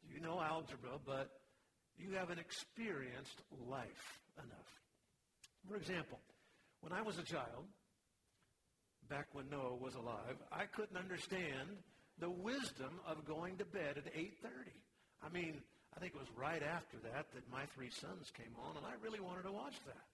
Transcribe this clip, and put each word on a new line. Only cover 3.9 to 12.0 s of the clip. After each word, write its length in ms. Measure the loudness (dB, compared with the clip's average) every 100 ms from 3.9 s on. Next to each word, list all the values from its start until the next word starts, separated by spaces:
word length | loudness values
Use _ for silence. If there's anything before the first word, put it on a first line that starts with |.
| -4 -8 -10 -12 -10
enough. 420 | -10 -10 -14 -16 _ _ _ _ _ _ -20 _ -2
For 80 | 0
example, 440 | 4 2 2 -4 -10 -20 -20 -20 -20 -12
when 120 | 0
I 100 | 2
was 160 | 4 2
a 40 |
child, 440 | 2 2 2 -2 -8 -12 _ _ _ _ _ _ -20 _ _ _ _ _ -2
back 200 | -2 0
when 160 | -4 -2
Noah 260 | 2 2 2
was 180 | 0
alive, 420 | 0 0 0 0 -4 -2
I 140 | 0 0
couldn't 300 | 2 0 0
understand 880 | 0 0 2 2 4 2 0 -4 -10 -20